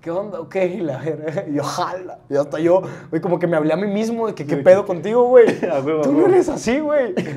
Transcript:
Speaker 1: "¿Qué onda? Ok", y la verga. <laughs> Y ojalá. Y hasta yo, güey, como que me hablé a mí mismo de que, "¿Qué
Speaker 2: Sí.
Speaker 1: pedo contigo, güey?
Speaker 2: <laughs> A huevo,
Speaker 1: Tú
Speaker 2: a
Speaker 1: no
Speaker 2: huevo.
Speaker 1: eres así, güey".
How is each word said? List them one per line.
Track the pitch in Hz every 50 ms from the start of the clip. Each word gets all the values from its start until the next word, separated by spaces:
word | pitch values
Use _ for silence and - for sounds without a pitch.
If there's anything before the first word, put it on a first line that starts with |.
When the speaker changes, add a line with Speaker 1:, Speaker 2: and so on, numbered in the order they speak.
Speaker 1:
"¿Qué | _ 165
onda? | 165 180 208 214 190 165
Ok", | 165 143 -
y | 190 190 175 175 220
la | 180 151 135 123
verga. | 123 160 156 110 151 156 156 196 196
<laughs> | 180
Y | 143 147
ojalá. | 135 - - - 180 156 175 185 185 170 - - - _
Y | 139
hasta | 139 147 147 - 156
yo, | 160 170 175 190 180 - - - - -
güey, | - 165 160
como | 190 170 170
que | 175
me | 170 170
hablé | 160 151 156 156
a |
mí | 170 196 214
mismo | 196 208 220 226 233 226 226
de | 214 202
que, | - 156
"¿Qué | 139 170
Speaker 2:
Sí. | 143 135
Speaker 1:
pedo | 180 185 196 196
contigo, | 196 185 170 143 202 220 240 240 247
güey? | 254 254 233
Speaker 2:
<laughs> | 196 - - - 190
A | 165 143
huevo, | 131 143 160 156 151
Speaker 1:
Tú | 262
Speaker 2:
a | 285
Speaker 1:
no | 285
Speaker 2:
huevo. | 339 381
Speaker 1:
eres | 370 370 330 -
así, | 285 185 135 - 233 277
güey". | 311 294 294 302 262 226 180 - 175 170 147